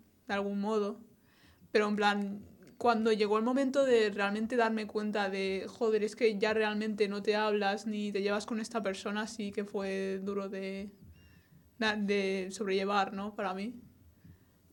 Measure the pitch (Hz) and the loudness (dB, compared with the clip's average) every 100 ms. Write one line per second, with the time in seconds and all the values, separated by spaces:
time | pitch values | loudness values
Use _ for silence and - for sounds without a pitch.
0 | _ _ - 202 202 202 202 220 202 - | _ _ -6 -4 -2 -2 0 0 0 -4
1 | - - _ _ - - - 220 208 208 | -14 -20 _ _ -20 -20 0 2 2 4
2 | 208 202 202 202 - - - - 240 226 | 2 2 -2 -6 -12 -20 -20 0 2 4
3 | 226 220 208 214 226 262 277 277 269 240 | 4 4 4 2 2 2 2 4 6 6
4 | 214 208 202 208 220 247 226 220 208 214 | 4 2 -2 0 0 2 2 2 -2 -4
5 | 214 214 196 190 190 190 185 - 226 220 | -2 0 -2 -2 -2 -2 -6 -2 2 2
6 | 208 - 226 202 214 214 214 208 220 208 | 0 2 2 4 2 2 2 0 -2 0
7 | 202 202 202 214 214 208 196 208 214 208 | 0 0 0 2 2 2 2 0 -2 -4
8 | 208 202 202 208 214 226 220 233 202 190 | -2 -2 0 -2 -2 -6 -4 -4 -2 -4
9 | 202 208 214 - 202 196 202 208 196 190 | -4 -4 -6 -6 -6 -6 -6 -4 -2 -2
10 | 190 190 196 202 196 196 190 196 202 - | -2 -4 -4 -4 -6 -6 -6 -8 -10 -14
11 | - - - - _ - _ - 220 214 | -20 -20 -20 -20 _ -20 _ -4 -2 0
12 | 202 202 190 190 185 196 202 190 196 202 | 0 2 2 -2 -4 -6 -2 0 2 2
13 | 196 196 208 214 202 190 202 240 - - | 0 -2 -8 -4 -4 -4 -6 -10 -18 -20
14 | - - - - _ _ _ | -20 -20 -20 -20 _ _ _